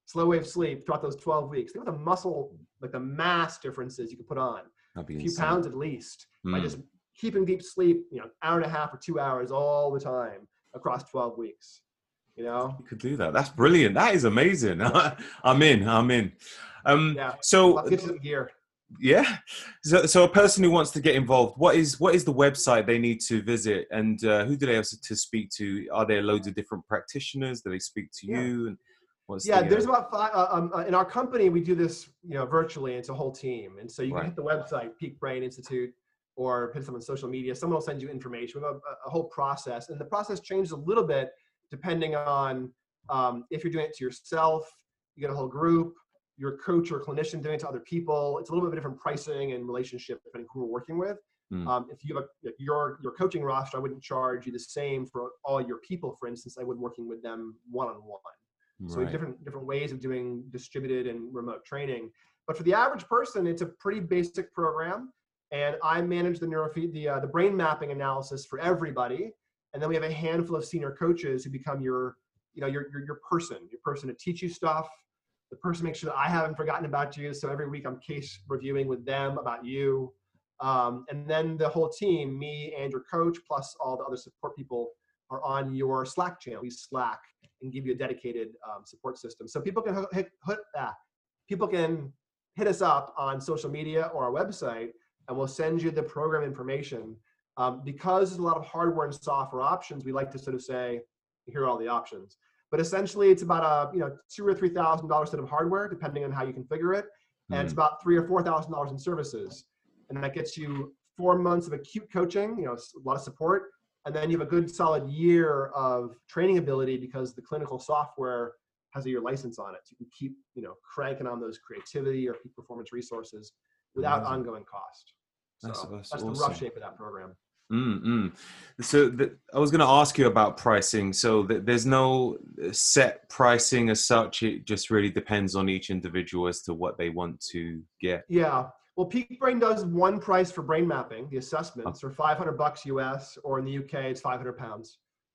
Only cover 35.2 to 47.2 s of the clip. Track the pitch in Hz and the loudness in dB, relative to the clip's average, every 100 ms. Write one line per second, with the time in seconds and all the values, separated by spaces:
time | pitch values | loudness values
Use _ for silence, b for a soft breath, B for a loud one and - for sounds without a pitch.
35.2 | 139 127 127 127 127 127 123 - _ _ | -6 -6 -6 -10 -8 -6 -6 -8 _ _
36.2 | _ - 127 123 120 143 135 123 - 131 | _ -6 -2 -2 -2 -8 -10 -12 -8 -8
37.2 | 127 131 127 123 170 160 156 139 135 135 | -6 -6 -6 -6 -2 -2 -2 -8 -8 -10
38.2 | 131 120 120 143 147 139 143 131 135 165 | -10 -12 -12 -8 -8 -8 -12 -14 -6 -4
39.2 | 160 - 139 139 - 120 - 147 147 208 | -4 -4 -4 -4 -6 -10 -10 -12 -6 -4
40.2 | 208 190 - 190 185 151 156 226 175 139 | -4 -6 -4 -2 -2 -4 0 2 2 2
41.2 | 127 - _ _ - 139 185 165 160 147 | -2 -8 _ _ -18 -10 -4 -2 0 -2
42.2 | 147 139 135 131 127 _ _ _ - 135 | 0 0 0 -2 -8 _ _ _ -4 0
43.2 | 127 120 120 156 170 160 156 156 127 127 | 0 -2 -6 -6 -4 -4 -4 -6 -8 -8
44.2 | - 165 160 160 156 _ _ _ _ - | -6 2 2 2 -4 _ _ _ _ -8
45.2 | 139 139 131 131 165 165 170 - _ _ | -6 -4 -6 0 4 4 2 -6 _ _
46.2 | _ - 135 139 - 170 170 143 - 143 | _ -10 -8 -6 0 0 0 -4 -6 -6